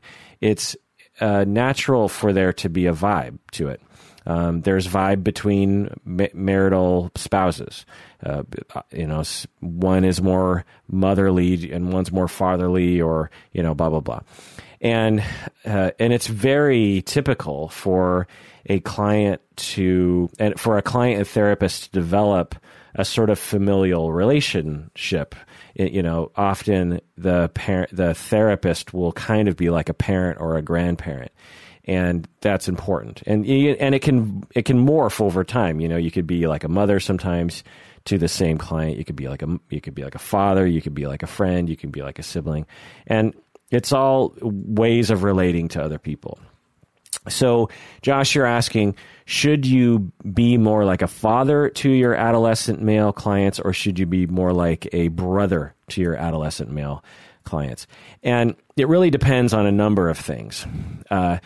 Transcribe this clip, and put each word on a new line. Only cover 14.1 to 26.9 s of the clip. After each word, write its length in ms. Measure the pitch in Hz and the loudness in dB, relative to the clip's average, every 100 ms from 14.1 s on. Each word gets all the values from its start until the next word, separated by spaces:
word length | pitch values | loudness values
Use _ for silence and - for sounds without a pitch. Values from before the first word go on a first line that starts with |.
| 57 - - - - - - | -10 -14 -20 -20 -20 -20 -4
And, 420 | 117 117 110 107 92 - - - 110 | -2 2 2 0 -2 -8 -14 -12 -4
uh, 260 | 104 92 - | -2 -2 0
and 140 | 117 | 0
it's 140 | 120 - | 0 -2
very 760 | 110 131 139 147 123 107 98 | -2 2 2 4 4 2 0
typical 640 | - 147 139 123 80 71 85 | 0 -2 0 -2 -4 -8 -8
for 580 | - 98 92 90 90 90 - - - - | -6 0 2 2 0 -2 -10 -20 -12 -4
a 120 | 95 | -2
client 600 | - - 104 104 104 92 _ - | -2 -2 0 2 2 -2 _ -12
to, 720 | - - 92 92 90 90 87 - | -8 -2 2 2 2 2 -2 -2
and 180 | 107 - | -2 0
for 200 | 117 104 | 0 0
a 40 | |
client 360 | - 123 123 101 | 0 0 0 0
and 100 | 101 | -2
therapist 560 | 113 104 101 95 - | 0 2 2 0 -4
to 80 | - | -6
develop 640 | 95 85 98 104 95 85 - - - - - | -4 0 2 2 2 -2 -8 -18 -20 -10 -6
a 100 | 95 | -2
sort 240 | - 107 | 0 0
of 80 | 101 | 0
familial 760 | - 104 101 98 95 87 82 | -2 -2 2 2 2 2 0
relationship. 1200 | 82 107 147 - 95 78 73 80 - - 90 71 - - - - - | 0 2 2 0 -4 -4 -8 -12 -12 -6 -4 -6 -12 -20 -20 -14 -4
Y-, 80 | 95 | -2
you 160 | 95 | 0
know, 300 | 85 82 82 - | 0 -2 -4 -2
often 640 | 101 95 - 95 87 | -2 0 0 0 0